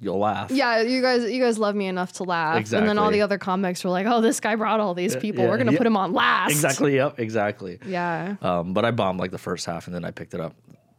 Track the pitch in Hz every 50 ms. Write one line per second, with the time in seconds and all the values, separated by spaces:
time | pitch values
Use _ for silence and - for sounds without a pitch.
0 | - 92 87 98 101 107 98 95 107 - 262 269 262 240 226 226 226 233 262 262
1 | 247 254 254 247 240 208 233 254 254 240 226 214 214 202 202 208 196 190 185 185
2 | 180 180 - - 190 180 175 170 160 156 165 165 - 104 - 214 214 214 208 208
3 | 208 214 214 208 208 190 202 190 - 196 185 190 196 180 180 - - 185 180 180
4 | 196 220 247 233 220 247 285 - - 214 220 220 220 214 214 220 208 196 175 175
5 | 180 180 127 127 - 214 202 - 120 117 - - - - - 165 - 233 220 196
6 | 190 165 196 - 240 240 240 - 180 - 147 147 156 147 135 - 156 143 139 131
7 | 131 147 147 - 117 107 110 113 101 104 104 - 98 92 87 107 - 190 185 175
8 | 175 175 165 160 165 190 208 - - 95 90 87 85 90 92 104 113 117 120 113
9 | 101 95 92 92 92 92 92 85 - 104 92 85 - - 85 82 - 90 90 87
10 | 82 85 - - 85 80 - 87 80 80 - _ _ - - _ _ _ _